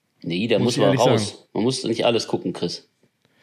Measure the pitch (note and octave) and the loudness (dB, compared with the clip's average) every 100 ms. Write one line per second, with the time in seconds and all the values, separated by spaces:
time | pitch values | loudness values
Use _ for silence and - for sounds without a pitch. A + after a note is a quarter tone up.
0 | _ _ E2+ F2 A#2 A2+ A#2+ C3+ G#2 F#2+ | _ _ -6 -4 0 2 2 2 2 4
1 | B2+ A2+ G#2 - _ F2+ A2+ C3 - A2+ | 4 2 0 -8 _ -2 -2 -2 -4 0
2 | A2+ A#2 - - F#2 E2+ F2 - - _ | 0 0 -2 -4 -4 -6 -6 -8 -14 _
3 | _ _ _ _ | _ _ _ _